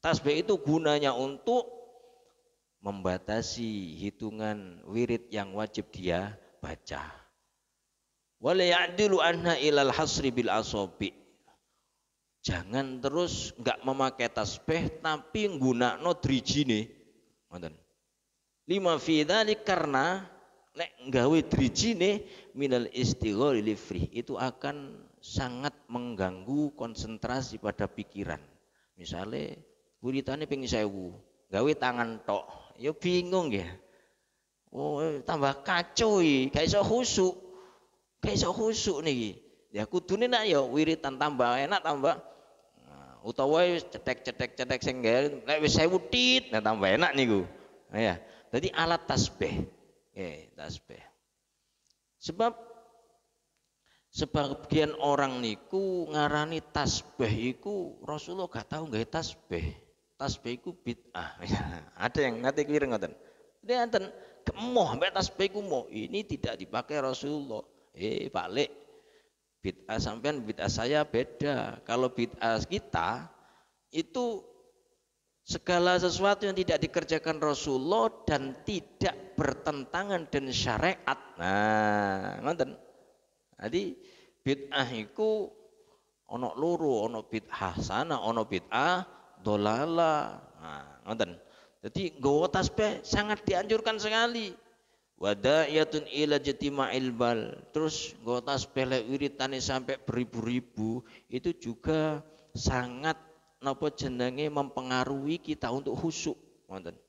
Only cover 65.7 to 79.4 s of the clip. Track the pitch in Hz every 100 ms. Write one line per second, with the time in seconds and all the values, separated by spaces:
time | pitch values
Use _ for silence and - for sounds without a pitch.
65.7 | 139 110 107 110 196 214 143 - 113 92
66.7 | 113 123 147 131 127 139 151 143 107 -
67.7 | _ _ - 98 - 147 95 90 107 147
68.7 | - - - _ _ _ _ _ _ 95
69.7 | - - 110 117 110 135 151 107 107 98
70.7 | 98 113 151 151 113 131 - 147 135 110
71.7 | - - 117 127 123 117 - 117 110 107
72.7 | 190 - - 82 120 160 - _ _ _
73.7 | _ _ 156 165 262 247 208 - - _
74.7 | _ _ _ _ _ _ _ - 170 -
75.7 | 175 175 180 180 170 196 202 202 190 180
76.7 | 156 151 175 160 160 160 156 151 143 -
77.7 | 135 135 208 226 220 - 147 135 131 -
78.7 | 202 - - 185 - - -